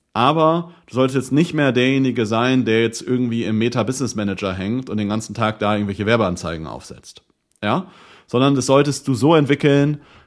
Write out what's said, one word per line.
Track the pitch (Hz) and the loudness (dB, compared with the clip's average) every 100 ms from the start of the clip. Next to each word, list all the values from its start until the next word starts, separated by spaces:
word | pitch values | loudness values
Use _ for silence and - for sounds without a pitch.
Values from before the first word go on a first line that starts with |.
| _ | _
Aber | 107 127 156 160 165 170 - _ | -2 0 2 2 0 -4 -14 _
du | |
solltest | 113 131 131 | 0 0 0
jetzt | - | 0
nicht | 139 170 | 0 0
mehr | 151 143 | 0 0
derjenige | 123 127 135 135 117 107 | 2 2 2 0 0 -2
sein, | 113 123 131 | 0 2 2
der | 110 110 | 2 2
jetzt | 113 113 | 0 -2
irgendwie | - 127 123 117 | -4 -2 -2 -2
im | 101 110 | -2 0
Meta | 117 123 | 0 0
Business | 107 131 127 | -2 -2 -4
Manager | 107 101 95 101 | -4 -4 -4 -6
hängt | 90 95 123 131 | -4 -6 -6 -6
und | 107 | -6
den | 104 | -4
ganzen | 107 113 | -4 -6
Tag | 104 110 107 | -4 -4 -2
da | 104 | -2
irgendwelche | 104 104 95 101 | -2 -2 -4 0
Werbeanzeigen | 117 101 87 82 82 78 | 2 2 -2 -6 -8 -10
aufsetzt. | 57 - - - - _ _ _ _ | -14 -16 -20 -20 -20 _ _ _ _
Ja? | 104 101 - - - - _ | -2 -2 -4 -14 -20 -20 _
Sondern | 120 139 | 0 2
das | 139 120 | 2 4
solltest | 135 143 139 - | 4 4 -2 -2
du | |
so | 123 139 | 0 4
entwickeln, | 165 139 143 147 139 143 147 - - | 4 4 2 4 4 2 -2 -10 -20